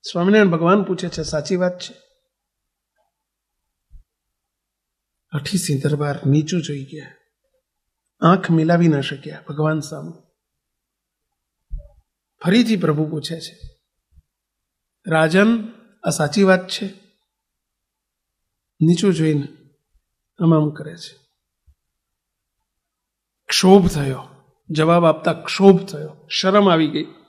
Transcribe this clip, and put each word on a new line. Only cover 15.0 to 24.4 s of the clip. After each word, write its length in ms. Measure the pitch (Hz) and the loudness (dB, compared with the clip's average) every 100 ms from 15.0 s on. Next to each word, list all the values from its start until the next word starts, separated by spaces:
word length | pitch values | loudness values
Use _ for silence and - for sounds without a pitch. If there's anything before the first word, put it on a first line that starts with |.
| 208 | -4
"રાજન, 600 | 160 160 180 214 233 208 - _ _ | 0 2 4 2 2 -4 -16 _ _
આ 60 | 175 | -6
સાચી 340 | 160 147 - | -4 -2 2
વાત 240 | 190 185 180 | 4 2 0
છે?" 180 | - 196 - _ _ _ _ _ _ _ _ _ _ _ _ _ _ _ _ _ _ | -10 -10 -14 _ _ _ _ _ _ _ _ _ _ _ _ _ _ _ _ _ _
નીચું 320 | 160 170 202 | 0 2 0
જોઈને 340 | 160 160 147 139 - _ _ _ _ _ _ _ _ | 0 0 -2 -4 -16 _ _ _ _ _ _ _ _
આમ 160 | 165 160 | 2 2
આમ 140 | 151 | 0
કરે 280 | 151 151 170 | -6 -16 -16
છે. 240 | - - _ _ _ _ _ _ _ _ _ _ _ _ _ _ _ _ _ _ _ _ _ _ - | -20 -20 _ _ _ _ _ _ _ _ _ _ _ _ _ _ _ _ _ _ _ _ _ _ -6
ક્ષોભ 400 | - 185 196 170 | 0 6 6 6
થયો, 360 | 156 139 127 - - | 0 -4 -6 -12 -20